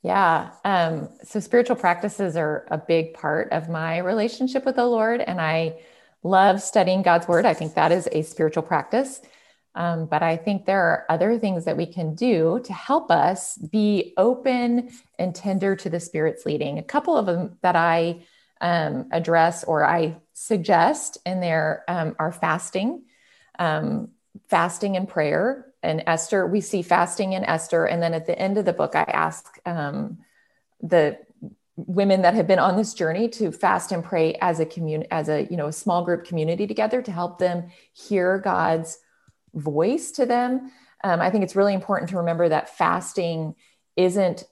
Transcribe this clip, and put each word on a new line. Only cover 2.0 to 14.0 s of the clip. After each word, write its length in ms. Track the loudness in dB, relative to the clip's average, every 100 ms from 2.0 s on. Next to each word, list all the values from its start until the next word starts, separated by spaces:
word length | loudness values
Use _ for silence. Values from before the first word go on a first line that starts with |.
| -2 -4 -4 0
are 280 | -2 -2 -4
a 80 | -6
big 380 | 2 0 0 -6
part 360 | -2 -2 -2
of 160 | -4 -4
my 300 | -6 -4 -4
relationship 680 | -2 0 -2 -2 -2 -2
with 120 | -2 0
the 100 | 2
Lord, 340 | 2 2 0
and 220 | -2 -2
I 400 | 0 0 -2 -6 -20 _ _ _
love 380 | 2 6 6 4
studying 400 | 2 2 4 4
God's 260 | 4 4 4
word. 180 | 4 4
I 100 | 0
think 180 | -2
that 180 | 2 4
is 160 | 4 2
a 100 | -4
spiritual 420 | -4 -2 0 0
practice. 560 | -2 -2 0 -2 -2 -8 -20 _ _ _ _ -6
Um, 300 | -4 -2 -2
but 160 | 0
I 160 | 0 0
think 280 | -2 -2 0
there 160 | 2
are 240 | 2 2 0
other 280 | 0 2 2
things 260 | 0 -2 -2
that 100 | -4
we 120 | -4
can 280 | -4 -6 -2
do 460 | 2 4 2 0 -6
to 80 |
help 380 | -12 0 0 2
us 460 | 2 4 0 -8 -10
be 560 | -4 0 2 2